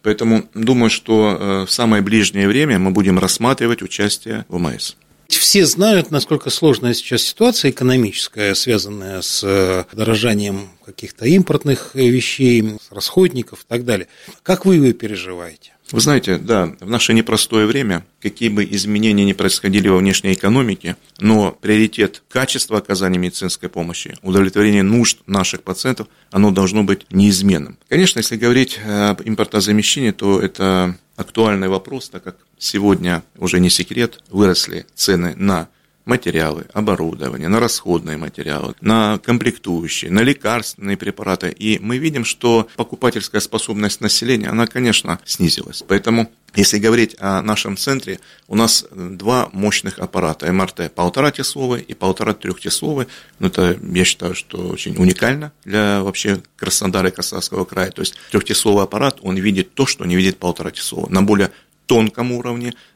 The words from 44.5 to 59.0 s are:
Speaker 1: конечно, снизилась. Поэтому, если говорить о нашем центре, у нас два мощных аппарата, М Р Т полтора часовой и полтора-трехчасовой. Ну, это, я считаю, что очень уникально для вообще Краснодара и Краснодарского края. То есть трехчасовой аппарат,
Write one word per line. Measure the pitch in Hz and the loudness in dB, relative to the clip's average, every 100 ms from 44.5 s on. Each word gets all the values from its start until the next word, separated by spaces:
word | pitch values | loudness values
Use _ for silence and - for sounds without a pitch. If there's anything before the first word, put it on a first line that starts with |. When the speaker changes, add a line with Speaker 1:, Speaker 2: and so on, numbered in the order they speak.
| 113 117 | -2 -2
Speaker 1:
конечно, | 123 127 101 - 85 | 0 0 0 -2 -6
снизилась. | - - 85 - - - - | -6 -2 0 0 -6 -10 -2
Поэтому, | 95 117 113 110 _ _ 104 | 0 2 0 0 _ _ 2
если | 98 104 | 2 4
говорить | 110 117 113 - | 2 2 2 -2
о | 98 95 | -4 -2
нашем | 107 107 - 98 | -2 -4 -4 -6
центре, | - 135 - 92 _ _ - | -4 -4 -6 -12 _ _ -6
у | 104 | 0
нас | 113 - - | 2 0 -2
два | 92 90 92 101 127 101 | -12 -12 -8 -2 0 -2
мощных | 95 104 - 98 - | -2 -2 -2 -4 -8
аппарата, | 92 92 82 76 78 | -6 -2 -2 -2 -2
М | 92 | -2
Р | 92 | -2
Т | - 85 | -4 -8
полтора | - 87 135 143 | -2 -2 0 0
часовой | - 131 143 127 120 | -2 -6 -6 -4 -4
и | - | -6
полтора-трехчасовой. | - 95 92 107 104 95 90 - - 156 143 120 - - - | -6 -2 -2 -2 -4 -6 -8 -6 -6 -4 -4 -6 -12 -20 -4
Ну, | 95 | -4
это, | - 90 87 - | 0 0 0 -4
я | 87 | 0
считаю, | 90 - 87 | 0 -2 -6
что | 90 - 90 90 | -8 -12 -10 -10
очень | 92 - 90 | -8 -6 2
уникально | 90 180 117 143 151 _ | 2 2 0 -2 -8 _
для | 98 104 104 101 | -6 0 0 0
вообще | 98 92 104 98 - - | -2 -4 -2 -4 -6 -10
Краснодара | 98 - 101 92 92 | -4 -2 -2 0 0
и | |
Краснодарского | - 85 92 - 95 90 | -2 -8 -8 -6 -6 -6
края. | 95 92 | -4 -4
То | - | -4
есть | - - - | -8 -10 -4
трехчасовой | 104 - 104 110 101 | -4 -2 -2 2 2
аппарат, | 95 107 | 2 0